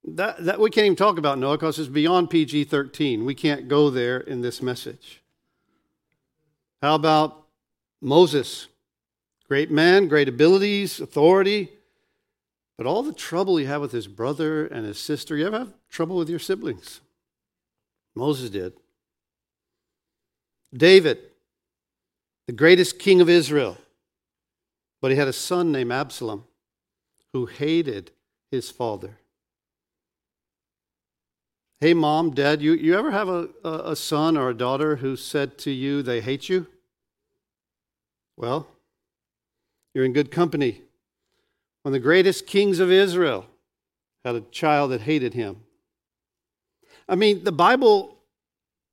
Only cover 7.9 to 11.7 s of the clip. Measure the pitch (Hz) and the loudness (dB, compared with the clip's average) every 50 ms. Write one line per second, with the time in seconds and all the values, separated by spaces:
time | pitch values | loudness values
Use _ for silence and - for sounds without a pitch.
7.9 | _ _ - 127 139 165 185 156 143 143 120 - - - - - _ _ _ _ | _ _ -4 2 4 6 6 6 2 -2 -4 -6 -12 -14 -16 -20 _ _ _ _
8.9 | _ _ _ _ _ _ _ _ _ _ _ _ 143 139 156 170 156 151 160 175 | _ _ _ _ _ _ _ _ _ _ _ _ -2 -2 0 0 2 2 4 6
9.9 | 185 196 202 156 151 151 143 135 123 120 151 170 190 196 196 208 202 202 202 170 | 6 4 4 4 2 2 2 0 2 4 6 6 6 4 2 0 0 -2 -4 -4
10.9 | - - - - - 147 147 165 185 196 190 196 208 208 185 - | -6 -10 -12 -6 0 4 6 6 6 6 4 2 0 -2 -4 -8